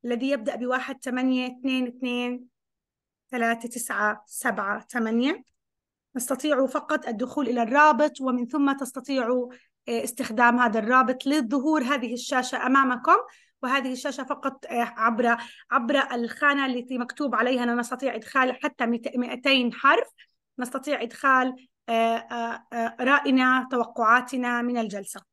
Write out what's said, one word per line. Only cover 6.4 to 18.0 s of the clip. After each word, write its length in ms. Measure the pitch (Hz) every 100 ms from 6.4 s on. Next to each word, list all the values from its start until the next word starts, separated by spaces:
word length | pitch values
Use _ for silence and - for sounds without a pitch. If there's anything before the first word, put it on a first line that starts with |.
| 302 269 262
فقط 420 | 294 294 302 254
الدخول 420 | 214 254 302 247
إلى 140 | 247
الرابط، 580 | 226 277 302 240 294 294
ومن 260 | 262 254 240
ثم 240 | 302 277 277
تستطيع، 500 | 262 269 254 269 233 254 247 247 _ _ -
آه، 140 | 233
استخدام 560 | 214 - 254 220 240 240
هذا 200 | 240 220
الرابط 460 | 214 254 247 254 269
لظهور 580 | 302 233 277 285 311
هذه 300 | 247 285 240
الشاشة 520 | 247 - 262 254 247 254
أمامكم. 520 | 269 262 247 311 392 - - _ _
وهذه 280 | 254 269 254
الشاشة 300 | 247 285 277
فقط، 420 | 262 294 269 269 -
آه، 280 | 240 233 -
عبر، 400 | 226 226 240 233 - - -
عبر 240 | 262 233 277 -
الخانة 520 | 247 233 - 294 285 262
التي 320 | 247 247 254
مكتوب 380 | 247 - 285 220
عليها 280 | 240 262
أننا 120 | 240 240
نستطيع 400 | 233 240